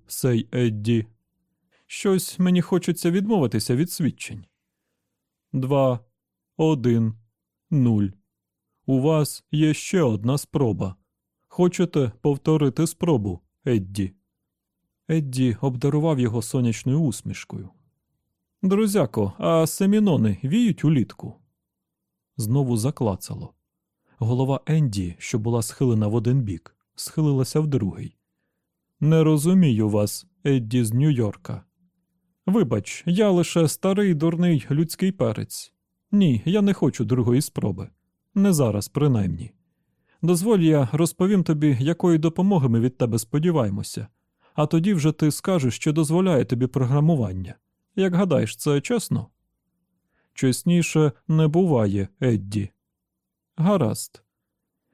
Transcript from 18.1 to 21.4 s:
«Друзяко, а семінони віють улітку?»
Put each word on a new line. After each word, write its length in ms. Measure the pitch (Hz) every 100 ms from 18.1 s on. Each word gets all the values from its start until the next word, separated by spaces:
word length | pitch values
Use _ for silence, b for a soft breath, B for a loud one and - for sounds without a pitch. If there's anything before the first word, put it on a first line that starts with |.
| _ _ _ _ _
«Друзяко, 720 | 190 196 220 202 139 - 101 -
а 300 | 170 165 160
семінони 720 | - 196 208 208 135 110 98
віють 420 | 135 208 240 - 143
улітку?» 500 | 151 - - - -